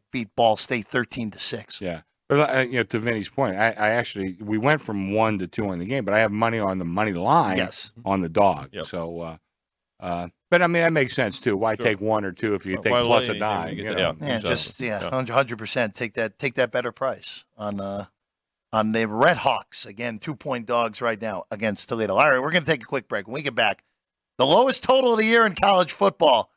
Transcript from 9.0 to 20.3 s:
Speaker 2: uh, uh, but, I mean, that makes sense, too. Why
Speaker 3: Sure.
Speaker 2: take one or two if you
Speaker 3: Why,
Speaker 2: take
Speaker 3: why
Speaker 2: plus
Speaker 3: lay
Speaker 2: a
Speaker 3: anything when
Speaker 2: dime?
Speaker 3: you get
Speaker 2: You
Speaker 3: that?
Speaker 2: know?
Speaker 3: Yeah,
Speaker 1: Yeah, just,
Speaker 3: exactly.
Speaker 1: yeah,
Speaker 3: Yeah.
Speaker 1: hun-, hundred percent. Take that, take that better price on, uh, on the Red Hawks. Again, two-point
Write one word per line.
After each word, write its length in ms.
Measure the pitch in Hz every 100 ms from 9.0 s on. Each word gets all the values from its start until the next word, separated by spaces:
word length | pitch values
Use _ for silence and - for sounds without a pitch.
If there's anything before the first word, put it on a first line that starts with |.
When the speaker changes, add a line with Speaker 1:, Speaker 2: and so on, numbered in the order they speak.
| 82 85
Speaker 2:
uh, 180 | 82 80 _ _ _ _ _ _
uh, 280 | 92 87 87 _ -
but, 100 | 175
I 60 | 175
mean, 160 | 170
that 100 | 165
makes 220 | 160 180 -
sense, 240 | 117 -
too. 160 | - 98
Why 180 | 113 107
Speaker 3:
Sure. 100 | 117
Speaker 2:
take 120 | 104
one 240 | 104 107
or 80 | 101
two 220 | 87 113 101
if 100 | 95
you 100 | 92
Speaker 3:
Why, 40 |
Speaker 2:
take 80 | 110
Speaker 3:
why 100 | 120
Speaker 2:
plus 80 | 120 117
Speaker 3:
lay 40 | 117
Speaker 2:
a 20 |
Speaker 3:
anything 100 | 101 107
when 80 | 98
Speaker 2:
dime? 120 | 82
Speaker 3:
you 60 | 82
get 140 | 110
Speaker 2:
You 60 | 101
Speaker 3:
that? 240 | 87 80
Speaker 2:
know? 40 | 147
Speaker 3:
Yeah, 60 | 117
Speaker 1:
Yeah, 40 |
just, 280 | 98 117 - -
Speaker 3:
exactly. 80 | 123
Speaker 1:
yeah, 140 | 104
Speaker 3:
Yeah. 80 | 90
Speaker 1:
hun-, 180 | 131 120
hundred 300 | 117 131 113
percent. 380 | 110 135 113 -
Take 180 | 117
that, 240 | - 110 -
take 140 | 139
that 180 | 120 123
better 200 | 123 120
price 500 | - 131 98 - - - -
on, 240 | 104 101
uh, 240 | 98 101 98 _ _ _ _ _ -
on 200 | 110 107
the 160 | 110 113
Red 300 | 107 147 147
Hawks. 500 | - 117 - - 117
Again, 320 | 101 120 110
two-point 480 | -